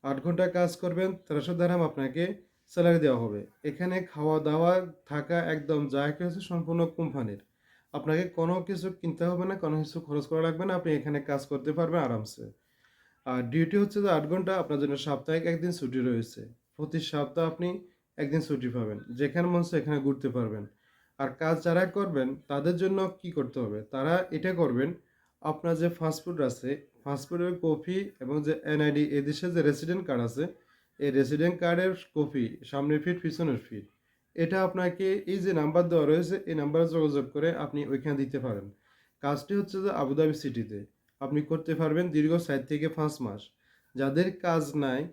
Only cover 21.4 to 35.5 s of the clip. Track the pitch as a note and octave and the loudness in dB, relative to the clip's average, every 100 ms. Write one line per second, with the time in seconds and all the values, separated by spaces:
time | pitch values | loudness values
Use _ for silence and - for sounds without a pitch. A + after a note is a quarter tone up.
21.4 | D#3+ D#3+ E3+ E3+ F3+ G3+ F#3+ D3 B2+ C#3 | 0 2 2 4 2 0 0 0 0 -4
22.4 | - C#3+ D3+ F3 F#3+ G3 F#3 F#3+ F3 E3 | -4 0 0 2 2 2 0 -4 -6 -4
23.4 | B2+ C3 A2+ G#2+ G#2+ C3+ C#3+ F3+ F#3 D#3 | -4 -2 -4 -4 -6 -2 2 2 0 -2
24.4 | F#3 F3 D3+ B2 D3 E3+ _ _ _ _ | -2 2 2 2 0 -4 _ _ _ _
25.4 | D3+ D#3 E3+ D#3+ E3+ E3+ D#3+ D#3 - E3 | -6 -4 -2 0 0 0 -2 -2 -6 -2
26.4 | C3 A2+ B2+ C#3+ - _ C#3+ C#3 C3 F3 | -2 -2 -6 -6 -8 _ -6 -6 -4 -2
27.4 | F3 F3 E3 D3+ E3 F#3 G3 - B2+ D3+ | -2 0 0 0 0 -4 -4 -8 -4 -2
28.4 | D3 D#3 E3 D3+ D3+ C#3+ D3 C#3+ C#3 D3 | 0 -2 0 2 4 4 2 0 -2 -4
29.4 | F3+ E3+ D3+ C#3 D#3+ F3+ F3 B2+ A#2 A#2 | -2 2 2 2 -2 -4 0 0 0 -2
30.4 | E3+ - _ _ _ _ C#3+ C3+ B2+ D3 | -4 -6 _ _ _ _ 2 4 2 4
31.4 | E3+ F3 F3 F3 F#3 F3+ - D3+ D3 C#3 | 2 2 2 2 2 -2 -6 -2 -2 0
32.4 | A2+ - B2 C#3 C#3+ D3+ F3 F3 D#3+ D3+ | -4 -6 -8 -4 0 2 0 -2 -4 -2
33.4 | E3 A#2+ - G#2+ G#2 _ _ _ _ - | 0 -2 -4 -14 -14 _ _ _ _ -2
34.4 | E3 F#3+ F#3+ F#3 F3+ F3+ F#3+ G3+ F#3 F#3 | 0 2 2 2 -2 0 0 0 -2 -2
35.4 | F3+ | 0